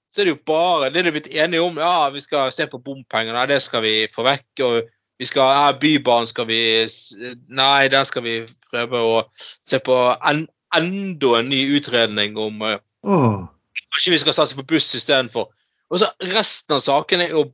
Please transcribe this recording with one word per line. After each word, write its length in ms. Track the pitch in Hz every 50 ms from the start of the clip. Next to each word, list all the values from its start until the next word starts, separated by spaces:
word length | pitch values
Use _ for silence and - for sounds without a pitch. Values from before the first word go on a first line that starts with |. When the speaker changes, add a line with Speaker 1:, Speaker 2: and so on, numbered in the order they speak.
| _ _ -
Speaker 1:
så 80 | 202
er 40 | 202 175
det 80 | 147 131
jo 80 | _
bare, 440 | - 156 160 170 180 175 156 139 131 143
det 80 | 175
er 80 | 180 170
de 80 | 151 151
blitt 160 | 147 131 143
enige 320 | 160 156 175 170 165 170
om, 100 | 180 170 147
ja, 320 | 156 175 180 170 147 139
vi 100 | 139 143
skal 300 | - - 160 143 135 170
se 180 | - - 156 143
på 80 | - 127
bompengene, 540 | 123 139 139 135 127 - - 113 113 113 117
nei, 140 | 123 127 135
det 140 | 143 135
skal 200 | - - - 120
vi 260 | 110 110 107 110 110 - -
få 100 | - 117
vekk, 380 | 131 139 135 - _ _ -
og 220 | 131 123 117 117 113 - _ _ _ _ _ -
vi 60 | 127
skal, 240 | - - 143 135 131
ja, 240 | 139 143 147 143 135
bybanen 560 | 127 143 156 156 139 - 127 120 120 117 113
skal 160 | - - 120
vi 160 | 113 113 113 113 113 110 113 113
s-, 300 | 110 - - - - - 101 120 123 123 123 123 -
nei, 380 | 127 135 135 135 139 139 135 131
den 160 | 135 135 135
skal 160 | - - 135
vi 160 | 120 117 113 113 113 120 - _ _ _
prøve 320 | - 120 120 117 127 120
å 220 | 113 113 113 113 110 - _ -
se 380 | - - - - _ - 135 127
på 180 | - 127 127 127 123 123 127 - - -
en, 180 | 147 151 160 - _ _ _ - -
enda 640 | 165 160 180 190 196 196 190 180 147 139 127 120 117
en 120 | 117 131
ny 100 | 139 131 135 135 143 143
utredning 600 | 143 - 123 120 113 107 107 104 104 104 107 110
om, 200 | 110 110 107 107 107
eh, 140 | 110 107 98 - _ _ _ -
Speaker 2:
Åh. 380 | 202 196 165 131 113 104 95 90 - - _ _ _ - - - _ -
Speaker 1:
kanskje 200 | 147 - 185 170
vi 20 | 151 -
skal 100 | 156 135
satse 220 | - 151 127 131 139
på 80 | 131
buss 220 | 135 165 156 - - -
i 40 | 120 -
stedet 260 | - 143 131 127 113
for. 220 | - 123 101 - _ _ _ _ _ _ _ -
Og 80 | 165 180
så 60 | 214 - - - 190 180 185
resten 400 | 220 202 - - - - - 151
av 60 | 131
saken 400 | - 143 139 151 151 - 185 175
er 140 | 175 165 160
jo 80 | 156 143 135